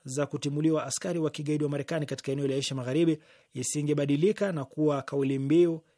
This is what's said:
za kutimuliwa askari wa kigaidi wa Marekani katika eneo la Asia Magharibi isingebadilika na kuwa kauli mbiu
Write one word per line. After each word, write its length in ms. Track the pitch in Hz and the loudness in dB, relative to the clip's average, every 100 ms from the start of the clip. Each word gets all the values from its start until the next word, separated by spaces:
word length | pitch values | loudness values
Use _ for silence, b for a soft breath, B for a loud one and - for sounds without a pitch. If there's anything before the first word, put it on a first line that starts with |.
| 139 | -8
za 200 | 135 139 | -4 -4
kutimuliwa 600 | 143 147 147 160 156 127 | -2 -4 0 2 2 0
askari 340 | - 180 170 | -6 -4 -2
wa 100 | 156 | -2
kigaidi 340 | - 147 151 | -4 -2 -2
wa 60 | 147 | 0
Marekani 360 | 143 139 165 143 | -4 -4 -4 -4
katika 260 | 135 - | -6 -4
eneo 160 | 139 139 | -2 -2
la 80 | 135 | -2
Asia 200 | 135 135 | -2 -4
Magharibi 420 | 123 147 165 156 b b b | -2 2 2 2 b b b
isingebadilika 960 | - 127 151 147 147 139 143 190 208 202 | -8 -4 -2 0 2 2 4 2 2 -2
na 140 | 160 - | -2 -6
kuwa 360 | - 151 139 | 0 0 0
kauli 380 | - 139 135 135 | -2 -2 0 0
mbiu 420 | 139 160 175 160 - | 4 6 6 2 -8